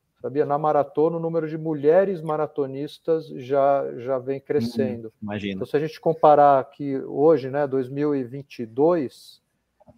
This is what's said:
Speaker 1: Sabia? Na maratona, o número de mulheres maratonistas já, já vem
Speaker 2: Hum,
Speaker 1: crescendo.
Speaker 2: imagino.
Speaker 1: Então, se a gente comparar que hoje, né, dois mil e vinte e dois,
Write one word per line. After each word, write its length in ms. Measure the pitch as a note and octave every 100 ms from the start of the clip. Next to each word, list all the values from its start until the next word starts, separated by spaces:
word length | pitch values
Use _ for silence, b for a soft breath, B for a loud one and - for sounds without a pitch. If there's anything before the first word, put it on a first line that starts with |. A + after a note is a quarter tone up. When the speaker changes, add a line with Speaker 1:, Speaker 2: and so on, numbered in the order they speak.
| _ _
Speaker 1:
Sabia? 240 | B2 C#3 C#3
Na 120 | C#3+
maratona, 600 | D#3 C#3+ C#3 D3 E3 E3+
o 20 |
número 300 | E3 E3 D#3
de 80 | D#3+
mulheres 640 | D#3+ D3+ D3 F3 G3 F3
maratonistas 1040 | D#3 D3+ D3 - C3+ C3+ D3 - - D#3+ D3
já, 560 | D3+ B2 C#3 C#3 C#3 C#3 C#3
já 200 | A#2+ C3
vem 200 | B2+ C#3
Speaker 2:
Hum, 60 |
Speaker 1:
crescendo. 720 | - D3 A#2 - B2+ A#2 A2 -
Speaker 2:
imagino. 340 | G#2 G#2 G2+ F#2+
Speaker 1:
Então, 120 | B2
se 80 | C#3+
a 40 |
gente 180 | D#3 -
comparar 640 | E3+ D#3+ D3+ D3 C#3+ C3+ -
que 280 | - C#3+ C3+
hoje, 500 | C3+ C#3+ D#3 D3 C3
né, 180 | C#3 C#3+
dois 220 | C3+ B2
mil 260 | C#3+ D3+ C#3+
e 80 |
vinte 360 | A#2 C#3 C#3 -
e 60 | A2+
dois, 760 | A2+ D#3+ F3 A#2+ - - - _ _ _ _ _